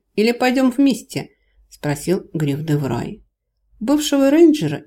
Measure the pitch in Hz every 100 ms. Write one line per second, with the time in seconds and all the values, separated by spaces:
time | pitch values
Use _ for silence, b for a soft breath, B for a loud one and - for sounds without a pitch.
0 | _ - 220 240 254 254 262 254 277 220
1 | - - - _ _ _ _ - 147 143
2 | - 190 - 160 147 139 156 147 135 123
3 | - - _ _ _ _ _ _ 220 294
4 | 302 277 269 302 339 302 151 143